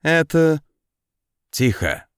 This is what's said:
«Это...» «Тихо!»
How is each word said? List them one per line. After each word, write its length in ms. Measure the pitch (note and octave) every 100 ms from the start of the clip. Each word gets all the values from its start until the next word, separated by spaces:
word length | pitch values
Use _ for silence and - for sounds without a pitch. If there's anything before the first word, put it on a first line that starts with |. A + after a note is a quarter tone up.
«Это...» 600 | D#3 E3 E3 E3 D#3+ D#3 _ _ _ _ _ _ _ _ _
«Тихо!» 560 | - B2+ F#2 E2 - _